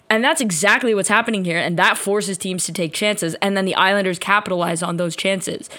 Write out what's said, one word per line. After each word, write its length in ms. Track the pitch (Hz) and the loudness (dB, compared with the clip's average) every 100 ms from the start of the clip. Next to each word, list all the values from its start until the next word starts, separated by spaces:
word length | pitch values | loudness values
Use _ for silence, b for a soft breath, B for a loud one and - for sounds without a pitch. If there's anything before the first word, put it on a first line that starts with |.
| - | -2
And 140 | 220 | 2
that's 160 | 269 320 | 2 2
exactly 540 | 226 156 202 240 240 202 | 0 2 4 4 4 0
what's 120 | 190 | 2
happening 360 | 214 233 202 | 2 2 -2
here. 140 | 175 165 | -2 0
And 200 | 147 170 | 0 2
that 180 | 208 - | 2 2
forces 400 | 202 208 185 180 | 0 -2 -2 -6
teams 280 | 190 185 - | -4 -4 -4
to 60 | |
take 200 | 170 165 | -4 -4
chances. 420 | - 208 208 165 - | -2 -2 0 -4 -2
And 200 | 196 196 | -2 0
then 100 | 190 | 0
the 100 | - | 2
Islanders 420 | 185 202 185 175 | 4 4 0 -2
capitalize 640 | - 202 208 180 170 170 | 0 0 2 -2 -2 -2
on 140 | 175 170 | -4 -2
those 180 | 175 | -4
chances, 560 | - 190 190 - - - | -2 -2 -2 -4 -10 -12